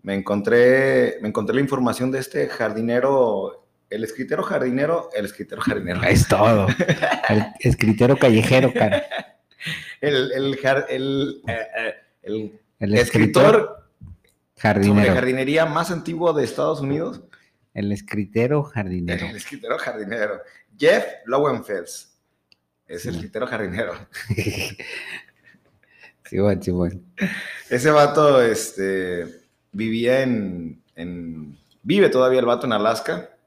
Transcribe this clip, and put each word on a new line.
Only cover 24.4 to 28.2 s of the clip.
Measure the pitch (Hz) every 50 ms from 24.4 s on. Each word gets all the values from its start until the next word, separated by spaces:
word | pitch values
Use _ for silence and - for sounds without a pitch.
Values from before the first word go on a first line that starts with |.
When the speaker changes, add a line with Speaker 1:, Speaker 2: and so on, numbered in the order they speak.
| - 104 - - - - - - - - - - - - - - - _ _ _ _ - _ _ _ _ _ _ _ _ _ _ - - _ _ _
Speaker 2:
Sí, | - - 92
bueno, | 101 104 98 92 -
sí, | 95
bueno. | 90 90 87 87 90 92 - - _ - 202 180 - - - - - - - -
Speaker 1:
Ese | 131 120 127 156
vato, | 151 151 143 143 - 156